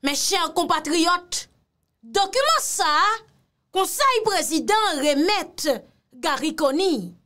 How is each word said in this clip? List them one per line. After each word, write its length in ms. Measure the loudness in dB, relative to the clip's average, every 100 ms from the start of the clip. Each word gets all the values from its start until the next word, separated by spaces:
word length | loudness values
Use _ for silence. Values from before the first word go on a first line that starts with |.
Mes 120 | -4
chers 400 | -4 -2 -2 -2
compatriotes, 960 | -2 0 -2 0 0 2 0 -2 -12 -12 _ _ _ _ _
document 580 | -6 -2 0 0 2 2
ça, 240 | 0 -2 0 2 2 0 -6 _ _ _ _
Conseil 520 | -2 -2 2 2 2
président 500 | 0 0 0 -2 0 2 2 0
remet 880 | 0 2 2 0 -4 -6 -2 -2 -4 _ _
Garry 420 | -8 -4 -2 -4 0
Conille. 580 | 0 2 2 0 -4 -14